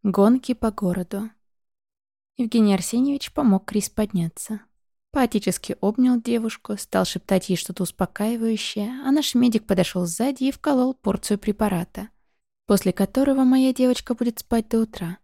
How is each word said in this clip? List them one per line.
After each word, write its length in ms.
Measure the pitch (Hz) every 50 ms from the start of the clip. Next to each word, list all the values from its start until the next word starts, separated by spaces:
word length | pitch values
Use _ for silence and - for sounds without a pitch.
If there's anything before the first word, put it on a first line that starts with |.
| -
Гонки 500 | 208 180 202 196 220 247 262 - - 247
по 160 | - - 220
городу. 600 | 208 - 208 180 175 190 180 _ - 196 214 220 _ _ _ _ _ _ _ _ _ _ _ _ _ _ _ _ _ _ _ _ _
Евгений 380 | - 240 226 - 233 214 208 196
Арсеньевич 580 | 185 - - - 240 262 285 277 277 - -
помог 320 | _ - 294 233 196 190 _
Крис 260 | - - 208 202 -
подняться. 680 | _ - 214 208 208 180 170 165 _ - - - 220 208 - _ _ _ _ _ _ _ _ _
Поотечески 640 | - 294 254 240 - 214 - - 185 - - - 180 _
обнял 400 | - 196 226 254 254 254 247 233
девушку, 560 | 226 233 233 233 226 220 - - _ - 208
стал 280 | 202 - _ - 190 185
шептать 440 | - - 185 _ - 196 190 - -
ей 80 | 185
что-то 260 | 170 - - 180 -
успокаивающее, 1040 | 185 - - - 185 175 _ - 208 220 240 226 226 226 220 214 - - - 214 202 220 254 262 277
а 60 | 269
наш 240 | 277 302 277 - -
медик 320 | 240 247 247 226 214 -
подошёл 400 | - 196 180 175 - - 180 180
сзади 380 | 170 170 - 226 277 269 254 262
и 80 | 269
вколол 420 | 269 - - 302 285 254 254 262 262
порцию 460 | _ _ 208 196 202 - - 208 202
препарата, 680 | - 214 202 - 220 208 202 170 175 - _ - 208 220 _ _ _ _ _ _ _ _ _ _ _
после 260 | - 202 196 - 185
которого 500 | 180 - 196 - - 262 277 277 269 269
моя 300 | 262 254 254 262 262 262
девочка 420 | 247 - 254 254 247 - - - 240
будет 240 | - 240 240 226 -
спать 300 | - _ 233 233 226 -
до 100 | - 226
утра. 400 | 226 220 - - 180 165 180 _